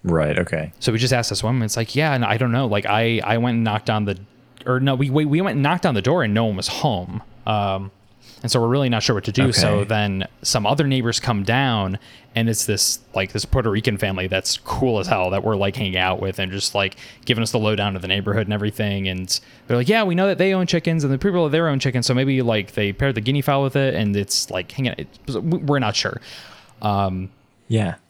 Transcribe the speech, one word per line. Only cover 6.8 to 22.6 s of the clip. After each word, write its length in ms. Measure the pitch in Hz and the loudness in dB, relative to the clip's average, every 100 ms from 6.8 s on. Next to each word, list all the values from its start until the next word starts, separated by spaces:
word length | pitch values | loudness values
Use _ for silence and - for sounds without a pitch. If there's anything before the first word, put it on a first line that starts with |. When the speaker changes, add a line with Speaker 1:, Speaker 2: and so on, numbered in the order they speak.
| 151 101 90 101 - - - | -2 -2 -4 -10 -12 -12 -4
Speaker 2:
Um, 460 | 107 101 95 98 _ _ _ - - | -2 0 -2 -6 _ _ _ -20 -10
and 80 | 117 | -2
so 120 | 127 | 2
we're 80 | 117 | 2
really 180 | 135 135 | 2 2
not 160 | 117 | 0
sure 100 | - | 2
what 120 | 107 - | 0 0
to 80 | |
do. 180 | 104 131 | 2 2
So 280 | 117 110 104 | 4 2 2
Speaker 1:
Okay. 100 | 101 | 2
Speaker 2:
then 380 | 110 104 95 95 - | 0 0 -2 -6 -6
some 240 | - 120 101 | -2 0 2
other 220 | 143 143 | 2 2
neighbors 320 | 131 117 110 | 2 0 -2
come 240 | - 107 | 0 -2
down 560 | 98 120 139 113 95 95 - - - | 2 2 2 0 0 -4 -8 -20 -6
and 140 | - 113 | 0 0
it's 180 | 110 - | 0 0
this, 340 | 101 - - - | 0 0 -2 -6
like, 200 | - 95 | -4 -4
this 100 | 107 | -4
Puerto 260 | - 135 113 | 0 0 2
Rican 280 | 104 110 101 | 0 0 0
family 300 | 104 95 92 | -2 -2 -2
that's 280 | 95 - - | -2 -2 -6
cool 400 | - - 131 107 | -4 0 2 0
as 80 | 92 | 0
hell 240 | 101 92 | 0 2
that 120 | 98 | 0
we're, 140 | 110 104 | 0 0
like, 180 | 98 113 | 0 0
hanging 220 | 101 92 | -2 0
out 240 | 92 92 | 0 0
with 180 | 95 92 | -2 -4
and 100 | 95 | -4
just, 240 | 98 - | -2 -2
like, 220 | 101 98 - - - - | 0 -2 -4 -20 -16 -2
giving 160 | 117 | 0
us 100 | 113 | 2
the 80 | 120 | 0
lowdown 380 | 107 107 101 95 | 0 0 0 -2
of 40 | |
the 60 | 92 | -6
neighborhood 400 | 95 101 104 104 | -6 -2 -2 0
and 60 | |
everything. 560 | 104 104 - 104 101 95 | -2 -2 -2 -2 -2 -4
And 280 | 92 92 - - - - | -6 -6 -6 -8 -20 -2
they're 80 | 120 | 0
like, 140 | 127 | 2
"Yeah, 140 | 220 | 2
we 120 | 208 175 | 2 2
know 120 | 196 | 2
that 100 | 175 | 2
they 160 | 190 | 2
own 120 | 190 180 | 2 0
chickens 380 | 170 170 165 | 0 0 0
and 80 | 143 | 0
the 60 | 131 | 0
people 260 | 202 180 | 0 2
have 80 | 156 | 2
their 160 | 151 165 | 2 2
own 120 | 139 | 0
chickens. 260 | 139 123 117 | 0 0 0
So 80 | |
maybe, 280 | 123 135 131 | 0 2 2
like, 300 | 120 110 | 2 0